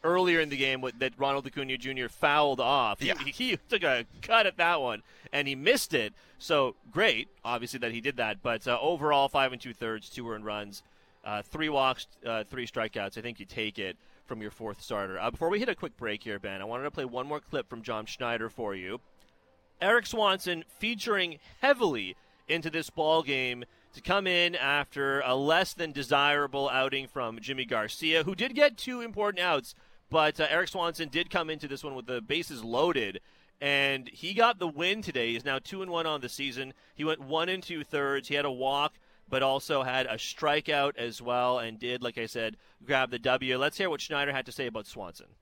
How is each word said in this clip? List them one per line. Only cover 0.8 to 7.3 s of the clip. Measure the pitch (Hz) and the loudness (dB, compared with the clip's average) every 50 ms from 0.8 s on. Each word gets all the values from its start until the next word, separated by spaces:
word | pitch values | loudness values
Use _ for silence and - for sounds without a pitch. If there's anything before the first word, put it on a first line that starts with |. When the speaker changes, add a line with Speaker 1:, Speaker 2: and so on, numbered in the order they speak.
Speaker 1:
with, | 127 131 113 117 | -2 -6 -4 -2
that | 135 131 117 123 | -2 -2 0 0
Ronald | 139 139 135 139 131 135 | 0 2 2 0 -2 -4
Acuna | - 139 139 131 131 127 | -6 -6 -4 -4 -4 -4
Junior | 120 135 135 131 127 117 | -4 -6 -4 -4 -6 -6
fouled | - - - 151 143 151 151 143 135 123 | -4 0 2 4 6 6 6 4 4 2
off. | 127 120 143 139 123 110 101 - | 4 4 4 4 4 2 0 -2
He, | 135 123 | 0 -2
Speaker 2:
Yeah. | - - 135 | -2 -2 -2
Speaker 1:
he | 143 139 - 254 254 202 - - _ | -8 -4 -2 -2 -2 -2 -2 -2 _
took | - 208 170 | 0 2 4
a | 156 131 120 117 - - - | 4 2 2 0 -4 -12 -14
cut | - - - - 208 | -2 4 4 4 4
at | 190 - - | 4 2 2
that | 170 170 175 160 | 2 4 4 2
one, | 135 123 110 104 - _ - - - - | 2 -2 -4 -4 -8 _ -20 -20 -20 -4
and | - 143 143 139 | -2 -2 0 0
he | 139 | -2
missed | 131 139 202 262 277 - - 160 | 0 4 4 4 4 4 0 0
it. | 139 110 104 - - - - - - | 0 0 0 -6 -12 -20 -20 -20 -16
So | - - 165 147 135 127 - - _ 113 | -2 2 4 4 4 2 0 -6 _ -6
great, | 110 165 208 226 127 110 - - | 0 2 4 4 4 2 -2 -6